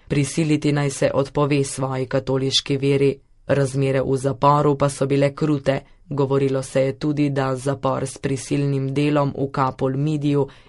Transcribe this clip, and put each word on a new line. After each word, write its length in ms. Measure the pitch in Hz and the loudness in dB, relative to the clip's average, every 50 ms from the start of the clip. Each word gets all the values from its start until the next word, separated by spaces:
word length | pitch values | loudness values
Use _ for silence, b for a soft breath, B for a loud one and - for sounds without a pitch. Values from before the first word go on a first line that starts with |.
| B | B
prisiliti, 640 | B 143 147 139 - - 165 165 151 151 151 151 147 | B 0 0 0 0 0 0 0 2 2 0 2 0
naj 180 | 143 147 143 139 | 0 2 0 0
se 220 | 135 - 143 127 - | 0 0 0 0 2
odpove 500 | 131 143 - - 147 147 139 151 143 139 | 0 -2 -2 0 0 0 2 2 0 0
svoji 420 | - - - 131 131 131 131 131 | -2 -4 -6 -4 -4 -4 -4 -4
katoliški 720 | 123 - 131 - - 135 131 131 135 - - - - 139 | -2 -2 -2 -2 0 -2 0 0 0 0 -2 0 -2 -2
veri. 420 | 135 139 139 139 139 139 135 135 - _ _ _ _ - | 0 2 2 2 4 2 2 0 -2 _ _ _ _ -4
Razmere 540 | - 139 139 135 127 131 139 135 135 131 135 | 0 0 2 0 0 0 0 0 0 0 0
v 160 | 127 131 135 | 0 0 0
zaporu 600 | 131 131 139 131 117 143 143 147 147 147 147 143 | 0 0 -2 0 2 4 4 6 6 4 4 2
pa 120 | 139 143 143 | 2 0 0
so 160 | - - 143 | 0 0 -2
bile 300 | 135 143 139 143 143 139 | 0 2 2 2 0 0
krute. 460 | - 156 151 151 139 - 139 135 143 - b b b b - | 0 -2 0 0 0 0 0 0 0 -2 b b b b -6
Govorilo 520 | 147 135 139 127 139 135 139 131 135 135 | -2 -2 0 0 2 2 2 0 0 -2
se 200 | 131 - - 135 | -4 -2 0 0
je 180 | 135 135 123 120 | 0 0 -2 -2
tudi, 300 | 151 151 147 147 147 143 | -2 -2 0 0 0 0
da 260 | 135 139 131 131 131 | 0 0 -2 -2 -2
zapor 480 | 127 131 139 135 - - 131 131 131 135 | -2 -2 -4 -2 -2 -2 -2 -2 -2 -4
s 140 | 135 - | -6 -8
prisilnim 760 | - - 139 135 123 - - 143 143 143 143 139 135 135 135 135 | -6 -4 -4 -4 -4 -4 -4 -2 0 0 0 0 -2 -2 -2 -2
delom 400 | 143 147 147 147 147 143 139 - | 0 0 2 2 2 0 0 -2
v 140 | - 139 139 | -4 -4 -4
Kapol 460 | - 143 131 131 - - 139 131 131 | -2 -2 -2 -2 -2 -2 -2 -2 0
Midiju 500 | 139 147 156 156 143 143 147 143 143 135 139 B B B | 0 0 0 0 0 0 0 2 0 0 -2 B B B